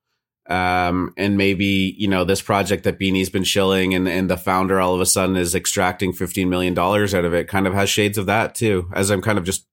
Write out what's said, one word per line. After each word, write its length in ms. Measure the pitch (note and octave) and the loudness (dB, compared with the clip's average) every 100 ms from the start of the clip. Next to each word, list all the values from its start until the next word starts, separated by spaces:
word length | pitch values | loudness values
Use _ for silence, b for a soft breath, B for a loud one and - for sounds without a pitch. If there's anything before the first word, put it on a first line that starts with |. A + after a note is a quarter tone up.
| _ _ _ _ - | _ _ _ _ -6
Um, 640 | F#2 F2+ F2+ F2+ F2+ F2 - | -2 0 0 0 0 -2 -2
and 220 | G2+ G2+ | 0 2
maybe, 560 | G2 F#2 G2 F#2+ F#2+ - | 2 2 2 2 0 -2
you 120 | G2+ | 0
know, 160 | F#2+ | 0
this 180 | F2 G2 | 2 0
project 400 | - G2+ F#2+ F#2+ | 0 0 2 0
that 160 | G#2+ - | -2 -2
Beanie's 320 | F#2+ F#2+ F#2 | 0 0 0
been 140 | G2+ | -2
shilling 500 | F2+ G2+ F#2+ F#2+ F#2 | 0 2 2 2 2
and, 140 | F#2 F#2 | 0 0
and 200 | F2 F#2 | 0 -2
the 80 | F2+ | -2
founder 440 | - F#2 F#2 F#2+ | 0 0 2 2
all 160 | F#2 F#2 | 2 2
of 40 | |
a 60 | F2+ | 0
sudden 300 | G2+ F#2 F#2 | 0 0 0
is 180 | F2 | 0
extracting 580 | F2+ - - F#2 F2+ F#2 | -2 -2 0 0 0 -4
fifteen 380 | F2+ F2+ G2 F#2 | -4 -4 -2 0
million 240 | F2+ F2+ | 0 0
dollars 400 | F2+ F2+ G#2 G#2 | 0 2 2 2
out 100 | F#2 | 0
of 80 | E2+ | 0
it 140 | E2+ D#2+ | 0 -2
kind 220 | G2 F#2+ | -2 0
of 60 | |
has 140 | G2 F#2+ | 0 0
shades 300 | - G#2 G#2 | 0 0 0
of 80 | F#2+ | 0
that 300 | G#2+ - - | 0 -2 -2
too, 320 | A2+ F#2 F2+ | 0 0 -2
as 180 | F#2+ G2 | -2 0
I'm 120 | G2 | 0
kind 160 | A2 G#2 | 0 -2
of 60 | |
just, 200 | F2 - - | -2 -6 -10